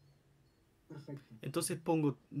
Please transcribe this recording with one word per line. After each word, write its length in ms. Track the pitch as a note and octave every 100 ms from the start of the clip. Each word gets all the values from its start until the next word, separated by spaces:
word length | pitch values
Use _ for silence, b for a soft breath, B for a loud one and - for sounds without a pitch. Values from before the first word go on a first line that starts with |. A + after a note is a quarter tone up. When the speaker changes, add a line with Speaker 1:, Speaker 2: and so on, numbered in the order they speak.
| - - _ _ _ _ _ _ -
Speaker 1:
Perfecto. 460 | D3+ C#3 C#3+ - -
Speaker 2:
Entonces 360 | C#3+ D3+ E3+ E3
pongo, 400 | - D#3+ D3+ - - C#3+